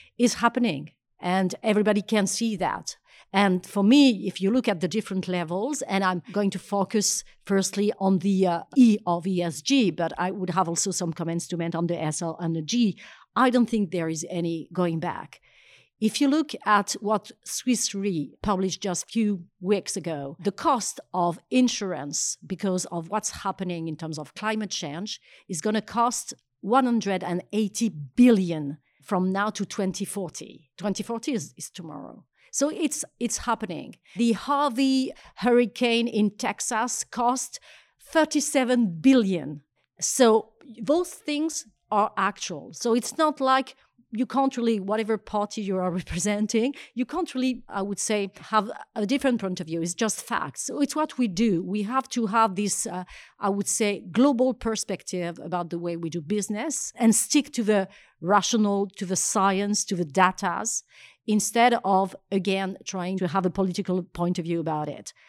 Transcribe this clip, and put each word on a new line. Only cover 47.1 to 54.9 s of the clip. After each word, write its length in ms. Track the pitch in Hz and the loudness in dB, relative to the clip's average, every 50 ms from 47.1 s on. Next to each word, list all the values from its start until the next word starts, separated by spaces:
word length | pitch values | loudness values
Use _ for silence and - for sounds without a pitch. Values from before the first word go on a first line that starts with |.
| - 339 359 - - | -2 -4 -4 -4 -4
really, 260 | 262 254 262 254 262 - - | -2 -2 -2 -2 -4 -8 -10
I 140 | - 196 196 | -6 -6 -4
would 160 | 202 202 - | -4 -4 -4
say, 320 | - - 220 208 196 196 - - - - | -4 -2 0 0 -2 -4 -6 -12 -8 0
have 220 | - 220 196 202 - - - _ - | 0 0 2 0 -4 -12 -14 _ -6
a 100 | 226 208 | -4 -2
different 360 | 190 262 285 - 277 240 226 | 0 0 2 2 2 2 2
point 180 | - 190 180 - | 0 -2 -4 -4
of 80 | 175 156 | -6 -6
view. 160 | 160 170 165 | -4 -4 -2
It's 100 | 175 175 | -4 -2
just 260 | - 233 220 214 - | -2 -2 -2 -2 -4
facts. 440 | - - 233 - - 143 - - - | -6 -4 -4 -4 -4 -4 -8 -10 -10
So 180 | - - 277 | -6 -2 0
it's 140 | 285 285 - | 0 0 0
what 240 | 311 311 302 - - | -2 -2 -2 0 -2
we 80 | 254 220 | -2 0
do. 340 | 175 170 233 226 190 165 | 2 2 2 2 2 2
We 220 | 185 180 190 208 208 | 0 -2 -2 -2 -2
have 260 | 202 247 269 262 - | -2 -2 -2 -4 -2
to 160 | - 247 226 | -2 -2 -2
have 300 | 196 208 233 226 220 185 | 0 2 4 2 2 2
this, 320 | 180 208 196 - - - 226 | 0 -2 -2 -2 -2 -4 -6
uh, 160 | - 180 180 - - - - - _ - | -6 -8 -10 -10 -16 -20 -20 -20 _ -4
I 100 | - 202 | -2 -2
would 180 | 196 202 202 - | 0 0 -2 -2
say, 360 | - - 220 208 202 - - 185 | -2 0 0 0 0 -2 -6 -4
global 440 | 156 214 254 294 277 226 254 262 240 | 2 4 4 4 6 4 2 0 0
perspective 800 | - - 226 220 - - - | -2 -4 -4 -4 -4 -4 -6